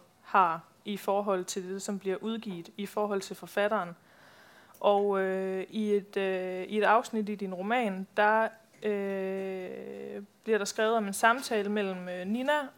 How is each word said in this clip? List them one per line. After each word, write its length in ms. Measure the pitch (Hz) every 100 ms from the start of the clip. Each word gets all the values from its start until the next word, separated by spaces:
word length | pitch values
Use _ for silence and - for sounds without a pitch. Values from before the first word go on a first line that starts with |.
| _ _
har 380 | - 202 175 165 - _ 208
i 120 | 196
forhold 460 | - 202 208 185 180
til 240 | 196 180
det, 80 | 196
som 180 | - 196
bliver 180 | 190 185
udgivet, 480 | 214 226 220 175 165 -
i 80 | 196
forhold 360 | 214 208 196
til 140 | - 185
forfatteren. 600 | 170 208 208 214 175 180 _ - - - - - - -
Og, 400 | 202 202 202 196
øh, 440 | 190 190 190 190 185
i 220 | 220 214
et, 240 | 202 202 196
øh, 460 | 190 185 185 185
i 140 | 185 208
et 60 |
afsnit 460 | 196 226 254 220 208
i 60 | 202
din 180 | 196
roman, 540 | 180 196 254 214 190 190 -
der, 300 | 208 220 220 - _ -
øh, 1400 | 214 202 196 196 190 190 190 190 185 196 202 202 208 202 202 _
bliver 140 | 214 214
der 80 | 202
skrevet 300 | - 220 226
om 120 | 196
en 60 |
samtale 560 | 196 226 254 - 220 202
mellem, 400 | 208 196 185 180
øh, 160 | 180 185
Nina 320 | 233 269 302 269